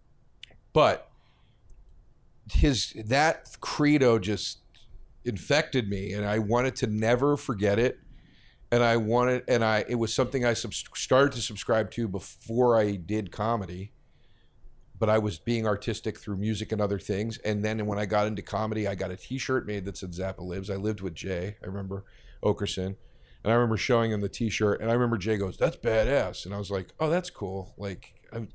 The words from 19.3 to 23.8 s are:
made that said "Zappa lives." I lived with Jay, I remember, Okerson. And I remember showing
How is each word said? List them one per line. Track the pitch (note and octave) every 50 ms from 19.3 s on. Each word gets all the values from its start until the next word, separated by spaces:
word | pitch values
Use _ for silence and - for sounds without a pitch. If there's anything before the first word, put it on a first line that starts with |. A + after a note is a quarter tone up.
| C3 C3+ - - C3 B2 -
made | G#2 G#2 G2+ F#2
that | G2 F#2
said | - - F2+
"Zappa | E2+ F2 F#2 F#2+ F#2+ -
lives." | F2+ F2+ F2 G2 F#2+ G2+
I | G2
lived | G2 G2 G#2+ G#2+ -
with | F#2 F#2 E2
Jay, | E2+ - F#2+ F#2 F2 F2+ G2+ G2+ - -
I |
remember, | F#2+ F#2+ G2+ G2 F#2+ G2 G2 - - - - - - - - -
Okerson. | G#2 G2+ - G#2 G2 - - F#2 F#2+ G2 - - - - - - - - - -
And | G#2+ A#2
I |
remember | A#2+ A#2+ A2+ A2
showing | G#2